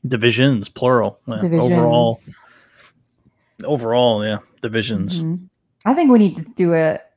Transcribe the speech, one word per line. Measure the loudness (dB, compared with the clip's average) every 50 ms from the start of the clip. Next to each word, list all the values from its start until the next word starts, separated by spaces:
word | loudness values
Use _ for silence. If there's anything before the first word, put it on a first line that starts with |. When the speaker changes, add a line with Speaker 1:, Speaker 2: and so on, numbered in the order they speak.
| -6
Speaker 1:
Divisions, | -4 -4 0 0 0 2 2 0 0 0 -2 -4 -8
plural. | _ -4 -2 0 0 0 0 -2 -6 _ _
Yeah, | -12 -8 -6
Speaker 2:
Divisions. | -4 -2 0 0 0 2 2
Speaker 1:
overall. | 2 2 2 2 2 2 0 -2 -4 -10 -20 -20 _ _ _ _ _ _ _ _ _ -20 -20 _ _ _ _ _ _ _ _ _ _ _ _ _ _ -6
Overall, | -4 -4 -4 -2 0 2 4 4 4 2 0 -2
yeah, | -4 -4 -6 -8 _ _ _ -10
divisions. | -4 -4 -4 -4 -2 -4 -4 -4 -4 -4 -6
Speaker 2:
Mm-hmm. | -4 -6 -6 -8 -10 -16 _ _ _ _ _ _ _
I | 0 0
think | 2 4 4 6
we | 6
need | 4 2 0
to | -4 -12 -12
do | -4 -2 0 2 2
a, | 2 2 0 -2 -4 -8 _ _